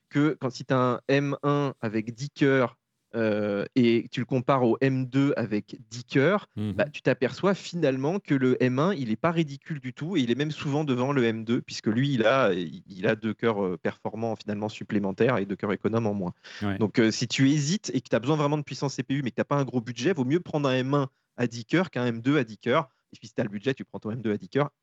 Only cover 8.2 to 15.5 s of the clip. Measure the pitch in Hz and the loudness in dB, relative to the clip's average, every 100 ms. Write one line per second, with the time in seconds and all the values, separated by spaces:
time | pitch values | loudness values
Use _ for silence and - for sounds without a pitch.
8.2 | - 139 127 127 127 127 165 190 123 110 | 0 2 2 2 2 2 0 0 -4 -2
9.2 | 165 170 156 139 - 151 127 - 151 190 | 0 0 -2 -6 -10 -10 -10 -8 -4 0
10.2 | 120 117 151 151 147 139 156 123 127 143 | 0 0 -2 -4 -2 0 0 0 2 2
11.2 | 117 110 110 123 - - - 110 139 135 | 2 0 -2 -2 -2 -6 -2 0 2 4
12.2 | 110 135 117 92 82 90 - 95 104 110 | 4 4 4 2 -2 -8 -16 -4 -2 0
13.2 | 110 104 117 104 95 87 104 - 104 107 | -2 -2 0 0 -2 -2 -4 -6 -8 -6
14.2 | 113 107 - 104 110 - 104 104 98 92 | -4 -4 -6 -6 -6 -8 -4 -2 0 2
15.2 | 117 117 98 | 2 2 -2